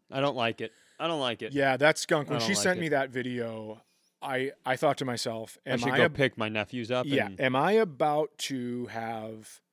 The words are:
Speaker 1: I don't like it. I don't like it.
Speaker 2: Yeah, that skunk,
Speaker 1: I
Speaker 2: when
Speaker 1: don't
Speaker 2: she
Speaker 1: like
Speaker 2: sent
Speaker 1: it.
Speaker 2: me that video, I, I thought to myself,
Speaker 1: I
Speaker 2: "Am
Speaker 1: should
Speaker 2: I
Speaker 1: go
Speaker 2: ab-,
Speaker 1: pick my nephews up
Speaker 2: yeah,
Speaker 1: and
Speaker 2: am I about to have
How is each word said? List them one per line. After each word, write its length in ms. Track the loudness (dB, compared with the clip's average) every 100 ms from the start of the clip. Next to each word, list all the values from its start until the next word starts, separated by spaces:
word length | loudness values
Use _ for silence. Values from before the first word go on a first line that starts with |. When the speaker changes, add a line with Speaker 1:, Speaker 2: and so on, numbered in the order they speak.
| -10
Speaker 1:
I 80 | -2
don't 160 | -2 0
like 240 | -2 -2
it. 140 | -8 _ _ -6
I 80 | -4
don't 140 | -2
like 200 | -2 -4
it. 120 | -4
Speaker 2:
Yeah, 240 | 0 2 6
that 200 | 6 4
skunk, 300 | 2 0 0
Speaker 1:
I 40 |
Speaker 2:
when 80 | -2
Speaker 1:
don't 80 | 0
Speaker 2:
she 40 |
Speaker 1:
like 100 | 2
Speaker 2:
sent 160 | 2 2
Speaker 1:
it. 20 |
Speaker 2:
me 80 | 2
that 200 | 2 0
video, 720 | -2 -4 -4 -6 -8 -12 -14 _ _ _ -12
I, 300 | -4 -2 -2 -4 -2
I 100 | 2
thought 220 | 2 2
to 80 | -2
myself, 520 | -4 -4 -6 -10 -12 -4
Speaker 1:
I 40 |
Speaker 2:
"Am 100 | -2
Speaker 1:
should 80 | 2
Speaker 2:
I 40 | 4
Speaker 1:
go 40 |
Speaker 2:
ab-, 120 | 4 4
Speaker 1:
pick 220 | 0 0
my 120 | -2
nephews 420 | -2 -4 -6 -2
up 140 | -2 0
Speaker 2:
yeah, 200 | 0 -2
Speaker 1:
and 120 | 0
Speaker 2:
am 160 | 0 2
I 160 | 4
about 640 | 4 2 0 0 2 -2 -4
to 480 | -6 -6 -6 -6 -6
have 760 | -8 -6 -8 -10 -12 -18 -20 _